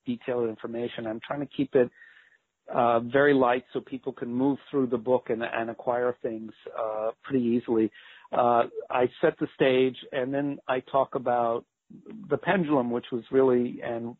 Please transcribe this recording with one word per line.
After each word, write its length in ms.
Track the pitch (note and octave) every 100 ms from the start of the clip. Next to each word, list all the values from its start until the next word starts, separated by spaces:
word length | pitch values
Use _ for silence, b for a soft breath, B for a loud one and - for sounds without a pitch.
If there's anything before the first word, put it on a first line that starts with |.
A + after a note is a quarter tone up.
| -
detailed 420 | A#2+ - B2 A#2
information. 600 | A2 A#2 A#2 A#2+ - A2+
I'm 120 | A2+
trying 220 | - C#3+
to 60 | C#3+
keep 280 | - C#3 C3+
it, 140 | B2 b b b b b _ _ -
uh, 260 | C#3+ A#2+ A#2
very 340 | A#2+ C#3 C#3+
light 320 | C#3 B2 B2+ -
so 80 | C3
people 320 | - C3 C3+
can 200 | A#2+ A#2+
move 260 | B2 C3+ C3 -
through 180 | C#3 B2+
the 100 | B2
book 280 | A#2 B2+ -
and, 140 | A2+
and 260 | A#2 A2+ A2+
acquire 460 | A2+ - A#2+ B2 B2
things, 320 | B2+ A2 A2 - - -
uh, 300 | A2 G#2+ A2 -
pretty 200 | - C3+
easily. 480 | A#2 A#2+ B2 A2+ A2 B B B B
Uh, 340 | D3 A#2+ A#2 - - -
I 200 | B2+ B2 -
set 180 | F3 -
the 80 | D3+ -
stage, 420 | C#3 B2+ C3 A#2+ -
and 200 | C#3 B2+
then 260 | C#3 C#3+ C#3+ -
I 100 | C3
talk 340 | - C3+ B2+ -
about 500 | B2 A#2+ A#2 A#2+ - _ _ - - - -
the 80 | C#3+
pendulum, 520 | - G3 D3+ D3 A#2+
which 160 | A#2+ -
was 120 | A#2+ -
really, 500 | C3+ C3 B2 B2 -
and 320 | - A#2 A#2